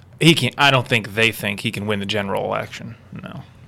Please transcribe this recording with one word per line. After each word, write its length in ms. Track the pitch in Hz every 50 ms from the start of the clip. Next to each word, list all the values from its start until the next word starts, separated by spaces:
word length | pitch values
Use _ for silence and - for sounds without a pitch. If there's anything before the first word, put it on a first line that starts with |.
| - - - -
He 120 | - 165 165
can't. 180 | 117 127 123 -
I 140 | - 143 139
don't 160 | 135 127 113
think 280 | - 127 113 98 95 95
they 160 | 110 113 113
think 260 | 107 - 110 104 101 98
he 100 | - 117
can 160 | 98 98 101 107
win 100 | 107 101
the 80 | 101
general 380 | 98 104 104 101 98 98 104 104
election. 500 | 104 104 107 110 - - - - 117 113 - - -
No. 300 | - - - - - 135 - - - - -